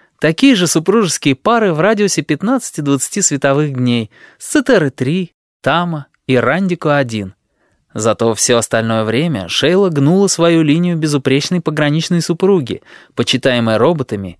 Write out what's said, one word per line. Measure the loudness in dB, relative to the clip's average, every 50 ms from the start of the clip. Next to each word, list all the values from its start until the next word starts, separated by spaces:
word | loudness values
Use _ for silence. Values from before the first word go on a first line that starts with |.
| _ _ _ -2
Такие | -2 -2 0 4 4 4 4
же | 4 2
супружеские | 2 0 0 0 2 2 2 2 0 -2 -2 0 0 0
пары | 0 0 0 2 2 2 0
в | 0 0
радиусе | 2 2 2 2 0 0 0 -2 -2
пятнадцати-двадцати | -2 -2 -2 -2 -2 -2 -2 -4 -6 -8 -4 -2 0 0 0 -2 -4 -4 -2
световых | -2 -2 -2 0 0 0 2 2 0 -2 -2
дней | -2 0 0 0 0 -2 -6 _ -20 -20 -20 _
с | -18 -6
Цетеры | -2 0 0 2 2 0 0 0 -2
три, | -4 -4 -4 -2 -2 -4 -4 -8 _ _ _ _ _ _
Тама | -2 0 0 0 0 -4 -6 -8 -10 _ _ _ _
и | 0 0
Рандико | 2 2 2 0 0 0 -2 -2 -2 -2 0 0
один. | 0 0 -2 -4 -6 -6 -8 -12 _ _ _ _ _ _ _ _ _ _ _ -6
Зато | -2 0 0 0 2 0 0 0
всё | 0 0 0 0
остальное | 0 0 0 -2 -2 0 0 -2 -2 -2
время | -2 -2 -2 -2 -2 -2 -4 -6
Шейла | -6 -4 -2 0 2 2 2 2 0
гнула | 0 2 2 2 4 2 2
свою | 0 0 2 2 2 4 2
линию | 2 2 2 2 2 0 0
безупречной | -2 -2 -2 -2 0 0 0 0 0 0 -2 -4 -2
пограничной | -2 -2 -2 0 0 0 0 -2 -2 0 -2 -2
супруги, | 0 -2 -2 0 2 2 2 2 0 -2 -8 -10 _ -18 -20 -20 -20 _ -6
почитаемой | -4 -2 0 0 0 2 2 2 2 2 2 2
роботами | 2 2 2 2 0 -4 -6 -6 -8 -8 -10 -14